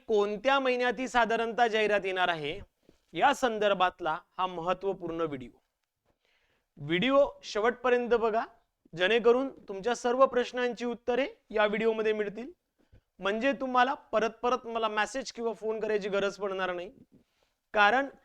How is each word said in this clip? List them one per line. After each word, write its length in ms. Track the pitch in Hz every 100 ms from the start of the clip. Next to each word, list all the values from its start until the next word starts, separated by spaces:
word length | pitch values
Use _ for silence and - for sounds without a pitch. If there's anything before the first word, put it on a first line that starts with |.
| -
कोणत्या 520 | 208 202 208 247 277
महिन्यात 400 | 262 247 247 220
ही 80 | 254
साधारणतः 600 | 247 220 226 233 220 233
जाहिरात 380 | 214 208 208 185
येणार 240 | 185 180
आहे, 300 | 165 147 196 202 _ _ _ _
या 200 | 160 262
संदर्भातला 840 | 269 254 220 208 190 180 - 165 165 - -
हा 100 | 185
महत्त्वपूर्ण 720 | 175 170 185 196 185 170 165
व्हिडिओ. 280 | 160 135 120 - _ _ _ _ _ _ _ _ _ _ _ -
व्हिडिओ 420 | 143 175 240 277 285 -
शेवटपर्यंत 680 | - 214 226 240 247 247 240
बघा, 300 | 233 226 214 262 - _ _ _
जेणेकरून 560 | 160 185 233 220 247 269 - -
तुमच्या 260 | 196 202 226
सर्व 300 | 240 254 262
प्रश्नांची 600 | 247 240 247 247 214 240
उत्तरे 400 | 233 - 247 302 466 -
या 160 | 214 208
व्हिडिओमध्ये 480 | 214 226 220 220
मिळतील. 360 | 214 202 208 262 - _ _ _ - _ -
म्हणजे 320 | 190 214 269
तुम्हाला 420 | - 262 247 247 294 -
परत 180 | 220 220 220
परत 240 | 240 247 226
मला 200 | 226 220
मेसेज 440 | 214 208 269 226
किंवा 220 | - 226
फोन 260 | 208 220 220
करायची 300 | 214 214 196
गरज 280 | 196 196 190
पडणार 360 | 202 190 185
नाही, 160 | 180 180 - - _ _ _ _ _ _
कारण 340 | 214 202 247 277 -